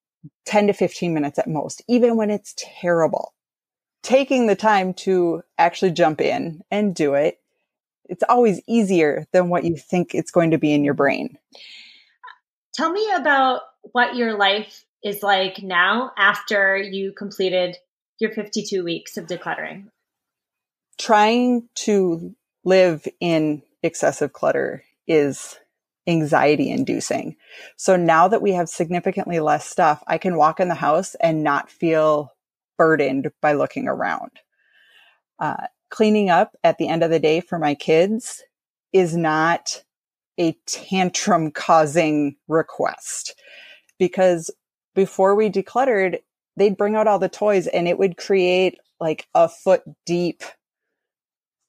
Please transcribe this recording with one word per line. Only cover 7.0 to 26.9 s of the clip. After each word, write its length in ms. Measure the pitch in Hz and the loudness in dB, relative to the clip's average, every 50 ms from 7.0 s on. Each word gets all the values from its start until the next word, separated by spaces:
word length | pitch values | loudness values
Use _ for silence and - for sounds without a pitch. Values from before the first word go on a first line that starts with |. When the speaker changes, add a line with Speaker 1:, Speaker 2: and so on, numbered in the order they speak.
| 156 139 139 | 0 0 2
Speaker 1:
it, 240 | 139 151 175 - _ _ _ _ _ _ _ _ _ _ _ _ _ _ - | 2 0 0 -2 _ _ _ _ _ _ _ _ _ _ _ _ _ _ -16
it's 160 | 180 - - - | -6 -4 -4 -2
always 340 | 240 247 240 220 180 - - | 0 2 2 2 0 -2 -6
easier 600 | - 226 233 208 185 196 170 156 147 - - 156 - | -2 -2 -2 0 2 2 2 2 0 -2 -4 -8 -2
than 160 | - 185 180 175 | 0 0 0 0
what 160 | 175 170 - | -2 -2 -2
you 120 | 170 165 | -4 -6
think 380 | 147 - - - 180 170 - - | -6 -8 -4 -4 -4 -4 -4 -6
it's 160 | - 160 - | -8 -8 -2
going 220 | - 175 165 165 | 0 0 2 2
to 60 | 160 147 | 2 2
be 140 | 156 151 | 2 2
in 120 | 147 147 143 | 2 2 0
your 100 | 143 139 | 0 0
brain. 420 | - 143 139 - - - - 143 - _ _ _ - - - - - - - - _ _ _ _ _ - - - _ _ _ _ _ _ _ - | 0 0 0 0 -2 -6 -12 -14 -18 _ _ _ -20 -20 -20 -20 -20 -20 -20 -20 _ _ _ _ _ -20 -20 -20 _ _ _ _ _ _ _ -6
Speaker 2:
Tell 160 | - 311 320 | -4 -4 -2
me 160 | 349 403 440 427 381 | -2 -2 -2 -2 -2
about 480 | 349 254 302 277 269 262 262 254 247 - - _ _ | -2 0 2 2 2 2 2 0 -2 -6 -14 _ _
what 340 | _ - - 247 240 233 247 | _ -4 0 0 0 0 0
your 220 | 247 233 226 214 202 | -2 -2 -2 0 2
life 460 | 202 196 202 214 208 - - - _ _ _ _ - | 2 2 2 0 -4 -10 -16 -20 _ _ _ _ -8
is 180 | 208 196 196 | -8 -8 -4
like 400 | 202 202 202 190 190 185 - - | 0 0 2 2 0 -4 -6 -10
now 500 | 196 190 180 175 180 190 214 233 262 247 - | -10 -2 2 2 4 4 2 0 -2 -6 -2
after 600 | 214 196 202 202 - - - 220 202 196 196 196 | 2 2 2 2 0 -4 -2 0 2 2 2 2
you 360 | 196 202 202 190 196 196 196 | 0 -2 -6 -6 -6 -6 -8
completed 640 | 196 - - 196 - - 190 185 180 185 180 180 175 - _ _ _ _ _ _ _ _ | -8 -10 -12 -12 -4 -4 -2 0 0 0 0 -2 -4 -12 _ _ _ _ _ _ _ _
your 140 | 226 214 | -6 -4
fifty-two 500 | - 220 208 - - 220 202 - 202 185 | -4 -8 -10 -6 -8 -8 -6 -4 -6 -4
weeks 340 | 175 170 165 165 - - - | -4 -4 -6 -8 -10 -12 -14
of 100 | 202 170 | -14 -10
decluttering. 640 | 165 180 170 - 165 160 - 156 151 156 190 202 220 _ _ _ _ _ _ _ _ _ _ _ _ _ _ _ _ _ _ _ _ _ | -10 -12 -10 -8 -10 -8 -8 -10 -12 -14 -16 -20 -20 _ _ _ _ _ _ _ _ _ _ _ _ _ _ _ _ _ _ _ _ _
Speaker 1:
Trying 720 | - - - 220 208 208 220 233 247 247 247 247 240 233 _ _ | -12 -2 2 4 4 4 4 2 2 0 0 0 -2 -4 _ _
to 580 | - - 226 208 196 190 180 165 165 175 180 - _ _ _ _ _ _ | -6 -2 0 2 2 2 0 -2 -4 -8 -14 -18 _ _ _ _ _ _
live 420 | 180 185 190 185 180 160 147 - - - _ | 2 4 4 4 4 2 -2 -8 -12 -10 _
in 420 | 180 175 165 160 156 151 151 143 - _ _ _ | -2 0 0 2 0 0 -2 -4 -8 _ _ _
excessive 500 | - 165 - - 147 151 143 - 151 139 | -6 -6 -4 -2 -2 -2 -2 -2 -6 -6
clutter 500 | - - - 147 143 139 135 - - 135 - _ _ _ _ | -4 -4 -2 -2 0 0 -4 -4 -8 -10 -16 _ _ _ _
is 500 | - 160 151 143 139 135 - - - - - _ _ _ _ _ _ _ _ _ 180 | 0 0 2 2 0 -4 -6 -12 -18 -20 -20 _ _ _ _ _ _ _ _ _ -2
anxiety 640 | 170 165 156 143 156 135 131 143 151 139 139 123 | 0 0 0 2 2 2 4 4 2 2 0 -2
inducing. 640 | 120 - 135 - | -2 -4 -4 -4